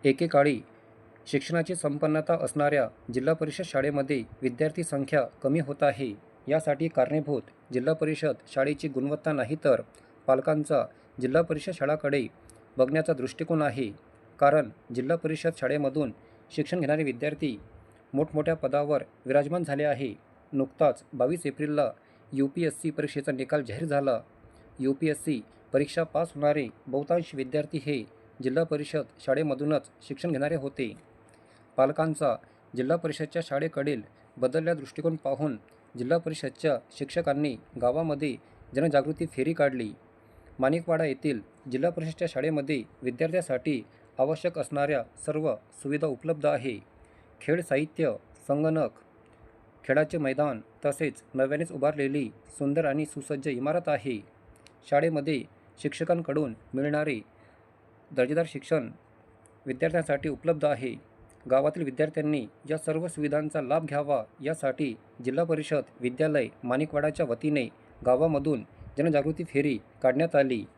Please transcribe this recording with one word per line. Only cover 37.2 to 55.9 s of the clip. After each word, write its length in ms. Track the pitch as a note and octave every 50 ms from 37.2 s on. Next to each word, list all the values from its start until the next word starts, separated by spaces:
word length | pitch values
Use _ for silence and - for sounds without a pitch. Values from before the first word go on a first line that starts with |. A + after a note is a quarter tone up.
| E3 D3+ C#3+ C#3+ D3+ D3 A#2+ A2 - - - C3
गावामध्ये 540 | A#2+ A#2+ C3 D#3 E3 D#3+ D3 C#3 D#3 D3 A#2 - - - - - - - -
जनजागृती 500 | C3 D3+ E3 C#3+ C#3+ C3 D3 D#3 - E3+
फेरी 260 | D#3+ - - C3 D#3
काढली. 380 | E3 - D3 C#3 C3 B2+ A#2 G#2 - - - - - - _ - - - - - - -
माणिकवाडा 460 | C3+ C3+ D#3 E3+ E3+ - E3 D#3+ E3
येथील 360 | D3 C3 - - D#3 C3+ A2 G#2 - - - - C3+
जिल्हा 180 | B2 C3 C#3+ F3
परिषदच्या 380 | E3+ E3+ D#3 D#3+ D#3 - F3 E3
शाळेमध्ये 520 | - C3+ C3+ D#3+ D#3 D3 C#3 C3+ D#3 C3 A2 - - -
विद्यार्थ्यांसाठी 800 | - B2+ B2 B2 D#3+ E3 E3 F#3 E3+ - C3 B2+ - D#3 D3 A#2+ - - - - - - _ -
आवश्यक 400 | C3 C#3+ D#3 D3+ - F3 E3+ D#3
असणाऱ्या 440 | C#3 - D3 C#3+ C#3+ C#3+ D3+ C3 A#2 - _ - -
सर्व 280 | - D3 D#3 D#3 D3+ A2+ - - _ - -
सुविधा 240 | - C#3 C#3+ D3+ D#3
उपलब्ध 400 | D#3 C3 A#2 - D#3 E3 D3+ C#3+
आहे. 320 | D3 D3 C3 A#2+ C3+ A2+ G2 - _ _ - - _ - - - - - -
खेळ 200 | - - D3+ F3
साहित्य, 520 | E3+ - C#3 C#3 D3+ D3+ - - E3 C3+ G#2+ - - _ - - - -
संगणक, 420 | C#3+ D3 D#3 D#3+ D#3+ D#3+ C#3+ A2+ - - - _ _ - - - - _ - - _ - - - _ - -
खेळाचे 340 | - C3+ D3 D#3 D3+ - E3
मैदान 420 | D3 C3+ C3+ C3+ D3 D3 B2+ A2 - - - - -
तसेच 380 | D3 C#3 - E3 C#3+ - - - - -
नव्यानेच 380 | C3 C3 C3+ D3 D3 E3+ E3
उभारलेली 580 | E3+ D3 C3+ D3 D3+ D3 C#3 C3+ C#3 D3 C3+ - - - - - - -
सुंदर 260 | C#3+ C#3 C#3+ E3 D#3+
आणि 220 | C#3+ C3+ D3 D#3
सुसज्ज 420 | D3 - D3 C#3 - D3+ C#3 C3 D#3
इमारत 400 | C3+ A#2+ C3 D3 D#3+ F3 F3 -
आहे. 300 | D3 C3 G2+ C3+ A#2+ G#2 - - _ - - - - - - - - - _ -
शाळेमध्ये 520 | C#3+ C#3+ D3+ E3 D#3+ D3 C#3 D#3 D#3 B2+ - - - - _ - - -
शिक्षकांकडून 720 | - D3